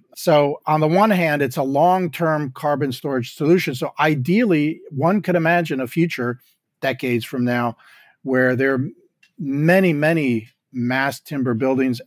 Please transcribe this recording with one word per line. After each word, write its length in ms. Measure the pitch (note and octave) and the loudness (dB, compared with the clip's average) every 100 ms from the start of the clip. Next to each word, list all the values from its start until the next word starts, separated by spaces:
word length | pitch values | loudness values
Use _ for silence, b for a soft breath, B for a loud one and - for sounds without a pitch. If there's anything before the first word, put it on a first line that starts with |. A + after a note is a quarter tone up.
| _ - | _ -6
So 460 | F3 D3+ C#3+ - - | 2 4 4 -2 0
on 140 | D#3 | 2
the 80 | D#3 | 2
one 240 | F#3 A3 | 4 4
hand, 320 | F#3 E3 D3 | 2 2 0
it's 140 | C3+ D3+ | -2 -2
a 40 | |
long-term 920 | C3+ C#3 F3 F#3 F3 - D#3+ D3+ C#3+ | -2 2 2 2 0 -2 -2 -2 -4
carbon 380 | - D3 C#3 C#3 | -4 -2 0 -2
storage 440 | B2+ C#3+ C3 A#2+ - | -4 -4 -4 -4 -2
solution. 400 | D3+ F3+ D#3+ B2+ | 2 2 2 -4
So 180 | D#3 - | -4 0
ideally, 840 | D#3 D3 B2 G#3 A3+ D#3 D3+ F3 - | 0 0 2 2 4 2 0 -4 -10
one 320 | C#3 D#3+ G3+ | -2 0 0
could 140 | F3+ F3 | 0 0
imagine 440 | D#3+ F3 D#3+ C3+ | 2 2 0 -4
a 60 | B2 | -2
future 540 | E3 E3+ - A#2+ A#2+ b b _ _ | 0 0 0 -4 -6 b b _ _
decades 420 | C3+ C3 B2+ A#2+ | -4 -2 -2 -2
from 220 | - C3 B2 | -2 -2 0
now 320 | A#2+ A#2+ - b b b b | 0 -2 -6 b b b b
where 320 | C3+ B2+ B2+ B2 | -4 -4 -4 -2
there 180 | C3+ | 0
are 140 | C3 D3 - _ _ _ - | -2 -4 -10 _ _ _ -10
many, 560 | C#3+ C#3+ D#3+ F#3+ F#3 | -6 -2 2 4 2
many 560 | D3 D3+ E3 C3+ A2+ A2+ _ _ | 2 0 0 0 -2 -4 _ _
mass 460 | B2+ A#2+ C3 C#3 C3+ | -6 -2 -2 -2 -4
timber 340 | - C#3+ B2+ | -8 -4 -2
buildings, 480 | A2+ C3 C3 C3 A#2 | 0 0 0 0 -2